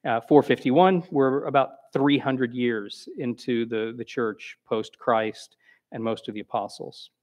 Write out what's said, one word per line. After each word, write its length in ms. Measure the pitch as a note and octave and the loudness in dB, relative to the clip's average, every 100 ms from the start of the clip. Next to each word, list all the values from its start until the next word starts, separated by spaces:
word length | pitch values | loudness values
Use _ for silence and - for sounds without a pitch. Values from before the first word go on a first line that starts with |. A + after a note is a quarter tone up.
| - | -2
uh, 140 | A#2 | -4
four 240 | - D3 | 6 6
fifty-one, 600 | - B2 C3 C3+ F#3 F#3 E3+ | 6 0 2 6 6 4 0
we're 360 | C#3+ C3+ C#3 C#3+ | 0 2 0 0
about 240 | C#3 C3 - _ | 0 0 -6 _
three 240 | C#3 C#3 C#3+ | 0 2 2
hundred 360 | C#3 C3 B2 | 0 -2 -2
years 540 | B2 A#2+ A2 G2+ - - D#4+ | -2 -2 -2 -6 -14 -16 -8
into 480 | B2+ A#2 - A#2+ A#2 | -8 -6 -4 -4 -2
the, 280 | A2+ A2+ A#2 | -4 -6 -8
the 100 | A2+ | -10
church 520 | - A2+ G#2 - - _ | -6 -6 -6 -16 -20 _
post-Christ 880 | A2+ G#2+ _ - A2+ A2 - - _ _ _ _ | -6 -6 _ 0 0 0 -8 -20 _ _ _ _
and 120 | B2 | -8
most 240 | A2+ G#2+ - | -6 -6 -8
of 60 | |
the 80 | G#2 | -12
apostles. 720 | G2 A2+ G2+ - - - - _ | -6 -6 -6 -12 -16 -16 -20 _